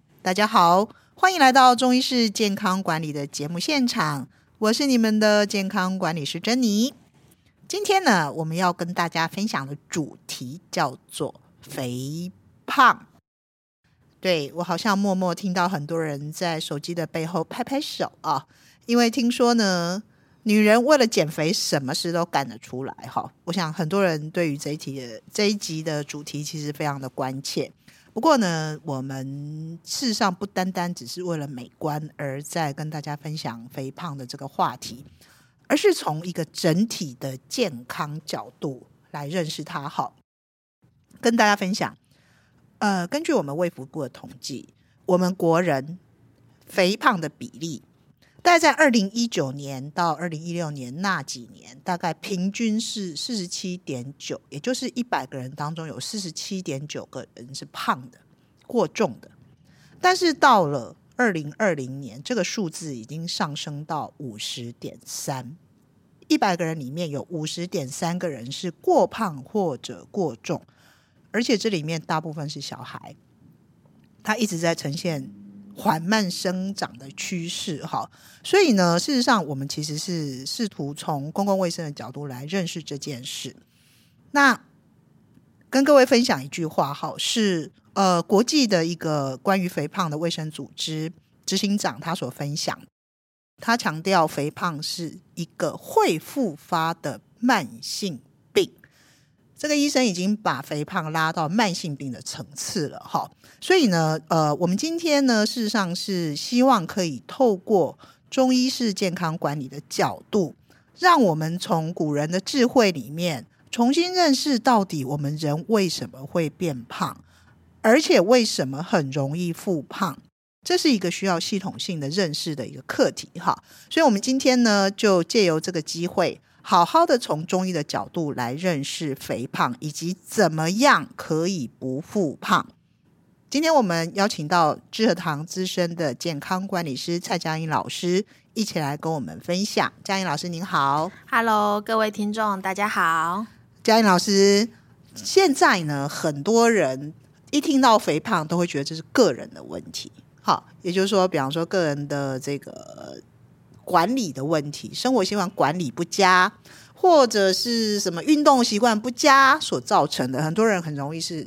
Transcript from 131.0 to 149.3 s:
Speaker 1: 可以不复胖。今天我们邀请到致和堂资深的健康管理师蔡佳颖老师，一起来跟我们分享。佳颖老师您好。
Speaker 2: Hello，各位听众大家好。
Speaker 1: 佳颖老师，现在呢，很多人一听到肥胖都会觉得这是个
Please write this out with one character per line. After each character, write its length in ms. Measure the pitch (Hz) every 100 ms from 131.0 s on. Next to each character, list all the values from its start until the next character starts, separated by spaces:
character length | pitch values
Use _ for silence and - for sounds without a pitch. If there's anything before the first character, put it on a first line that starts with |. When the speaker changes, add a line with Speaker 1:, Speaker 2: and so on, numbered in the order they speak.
| 135 -
Speaker 1:
可 320 | - 160 175
以 220 | 185 117 -
不 220 | 131 131
复 340 | - 208 160 -
胖。 260 | - 190 - _ _ _ _ _ _ _ _
今 120 | 277
天 100 | 320
我 120 | 302
们 280 | 196 165 165 196
邀 120 | 208
请 200 | - 151
到 320 | 175 156 - _
致 180 | - 214
和 60 |
堂 320 | 175 170 147 165
资 180 | 185
深 320 | 185 - 175 170
的 160 | 151
健 280 | 123 170 143
康 260 | - 185 196
管 180 | 185
理 120 | 160 127
师 240 | - 175
蔡 180 | - 175
佳 180 | 165 160
颖 100 | 160
老 180 | 131 143
师， 380 | - 180 180 - _ _ -
一 100 | 208
起 140 | 175
来 180 | 143 147
跟 160 | 165
我 60 | 156
们 200 | 85 80
分 220 | - 180
享。 300 | 208 214 147 -
佳 140 | - 190
颖 80 | 185
老 100 | 147
师 140 | 180
您 160 | 165 -
好。 460 | 175 139 143 175 - -
Speaker 2:
Hello， 500 | 240 226 214 208 208
各 200 | 208 220
位 100 | 214
听 240 | 214 208
众 260 | 214 214 190
大 140 | 190
家 160 | 190 208
好。 560 | 202 170 165 165 190 226 - _ _
Speaker 1:
佳 160 | - 226
颖 60 | 214
老 120 | 180
师， 500 | 208 196 196 202 233 - _ _ _
现 400 | - - 381 370
在 300 | 262 320 202
呢， 260 | 156 143 143
很 320 | - 160 143
多 260 | 143 226 233
人 460 | 214 139 131 147 - _ _ -
一 100 | 294
听 180 | 320 269
到 200 | 254 226
肥 200 | - 156
胖 280 | - 180 156
都 100 | 170
会 80 | 175
觉 140 | 143
得 40 |
这 120 | 143 160
是 80 | -
个 200 | - 190